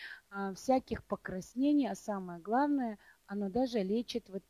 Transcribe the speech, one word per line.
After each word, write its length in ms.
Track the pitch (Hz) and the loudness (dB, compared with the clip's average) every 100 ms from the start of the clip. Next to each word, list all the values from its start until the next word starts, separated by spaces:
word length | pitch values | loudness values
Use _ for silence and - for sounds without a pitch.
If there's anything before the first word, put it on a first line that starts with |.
| - - _ | -14 -16 _
а, 240 | 196 196 | -6 -6
всяких 500 | 190 - 262 - 214 | -2 2 2 2 -6
покраснений, 840 | - 196 - 185 - 240 285 294 233 | -4 -6 -4 -8 -6 0 4 4 2
а 40 | |
самое 460 | 196 - 202 180 170 | -2 -4 -6 -6 -10
главное, 580 | 180 240 294 285 240 208 - _ - | 0 2 4 2 0 -4 -14 _ -8
оно 240 | 202 202 | -4 -2
даже 320 | 208 262 233 | 0 0 0
лечит 480 | 185 220 240 240 - | 0 0 -2 -6 -6
вот, 140 | 190 | -10